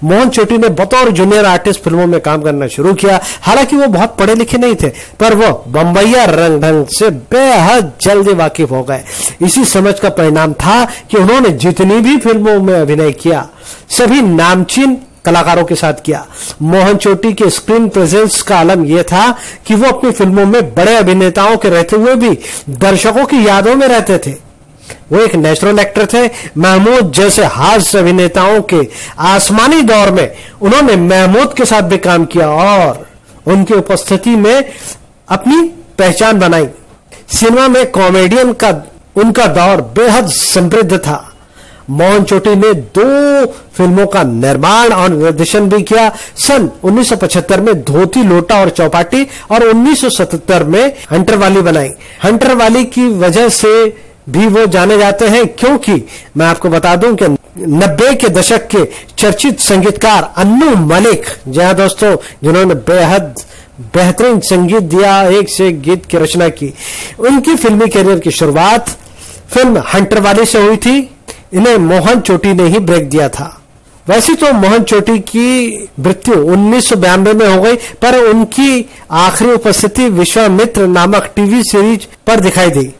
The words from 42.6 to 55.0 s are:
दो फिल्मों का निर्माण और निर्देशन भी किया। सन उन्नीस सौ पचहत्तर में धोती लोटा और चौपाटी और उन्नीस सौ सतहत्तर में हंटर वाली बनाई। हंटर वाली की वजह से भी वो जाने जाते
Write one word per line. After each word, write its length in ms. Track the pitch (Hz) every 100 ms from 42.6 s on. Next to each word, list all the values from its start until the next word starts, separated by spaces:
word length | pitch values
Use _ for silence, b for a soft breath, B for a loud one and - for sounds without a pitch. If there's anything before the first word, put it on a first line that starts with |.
| 214
दो 760 | 190 117 185 240 277 285 285 262 B B
फिल्मों 320 | - 180 185 202
का 160 | 202
निर्माण 680 | 147 117 131 135 156 214 233
और 180 | 208 185
निर्देशन 580 | 160 160 151 165 208 208
भी 140 | 208
किया। 280 | - 220 220 - B -
सन 320 | - 277 175 -
उन्नीस 260 | 185 214 240
सौ 80 | 220
पचहत्तर 420 | 185 180 170 190
में 140 | 208 190
धोती 380 | 127 143 185 254
लोटा 360 | 220 175 170 208
और 100 | 190
चौपाटी 560 | - 165 170 170 262 277 B B
और 180 | 220 233
उन्नीस 320 | 220 254 302
सौ 80 | 254
सतहत्तर 540 | - 180 165 - 185
में 280 | 147 180 254 - B
हंटर 260 | 160 180 220
वाली 260 | 196 196
बनाई। 280 | 175 160 139 - B B
हंटर 320 | 185 220 247 254
वाली 280 | 226 233 247
की 220 | - 247
वजह 400 | 202 180 175 233
से 560 | - 214 220 220 214 B B -
भी 180 | 135 220
वो 180 | 208 220
जाने 300 | 180 180
जाते 280 | 208